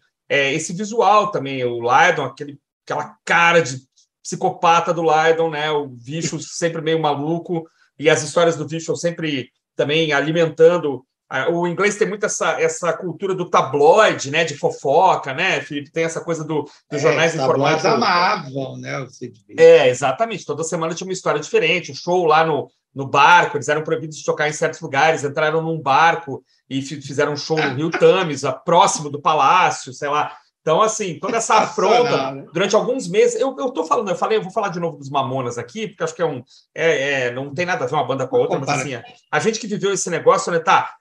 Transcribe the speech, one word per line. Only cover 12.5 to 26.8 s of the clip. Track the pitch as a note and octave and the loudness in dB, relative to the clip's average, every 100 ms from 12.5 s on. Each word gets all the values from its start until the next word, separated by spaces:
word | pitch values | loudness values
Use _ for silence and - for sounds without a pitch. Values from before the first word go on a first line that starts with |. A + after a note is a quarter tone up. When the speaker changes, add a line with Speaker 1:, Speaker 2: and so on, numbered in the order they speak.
| D3+ | 0
Speaker 1:
essa | D#3+ - E3+ | -2 -2 -4
cultura | - F3+ - F#3+ F#3 | -4 -6 -6 -4 -4
do | F3 | 0
tabloide, | F#3+ C3+ C#3+ D3 G3+ G3+ C3+ C3 | 0 2 4 6 8 6 2 -2
né? | D#3 | -2
De | D#3+ - | -2 -2
fofoca, | E3 - C#3+ D3+ F#3 D3+ C#3+ | -4 -2 0 4 4 2 -2
né, | C3+ F#3 D3+ | -4 -2 -2
Felipe? | - D3 C3+ | -4 -10 -6
Tem | E3 | -4
essa | E3 D#3 | -4 -4
coisa | E3 D#3+ | -6 -6
do, | D3+ D#3 | -4 -4
dos | - _ - | -6 _ -8
Speaker 2:
É, | D3 | 0
Speaker 1:
jornais | D#3 C#3 E3 | 2 4 2
Speaker 2:
os | D#3+ | 2
tabloides | C3 C3+ C#3+ D#3+ | 0 2 2 2
Speaker 1:
informando. | F#3+ A#3 | 2 2
Speaker 2:
amavam, | A3 F3 F#3 G#3 C#3 C3+ C3 B2+ | 2 2 2 0 -6 -10 -10 -10
né, | B2+ C#3+ | -10 -10
o | A#2+ | -10
Sid | - A#2+ - _ | -14 -16 -16 _
Vicious. | G#2 | 6
Speaker 1:
É, | E3 E3 C3 | 8 10 6
exatamente. | B2 C3+ - A3+ F#3 | 2 0 0 -4 -6
Toda | - D3 | -8 -8
semana | D#3+ F3 E3 | -6 -4 -4
tinha | E3+ F#3+ | -6 -8
uma | |
história | F3+ E3+ D3 | -6 -4 -4
diferente. | D3 A3 D#3+ F3+ - | 0 0 2 0 -4
O | |
show | C3 E3+ F#3 E3 | -8 -2 0 4
lá | D#3 | 4
no, | D#3+ C#3+ A#2+ _ _ | 4 0 -4 _ _
no | C3+ B2+ | -10 0
barco, | C#3+ D3+ F3 D#3 C#3+ | 4 8 6 4 -2
eles | B2 | -2
eram | D3+ | -2
proibidos | D#3 D#3+ D#3 - | -2 -4 -6 -8
de | |
tocar | - D#3 D3+ | -4 -2 -2
em | |
certos | D3+ D#3+ - | -2 -4 -4
lugares, | D#3+ C#3 D#3+ D#3+ | -4 2 2 2
entraram | C#3+ D3 D#3 D#3+ | -2 -2 0 0
num | D#3+ D#3+ | -2 -4
barco | C3+ C3+ E3 D#3+ - B2 _ _ - | 0 4 4 2 -4 -12 _ _ -10
e | C3+ | -8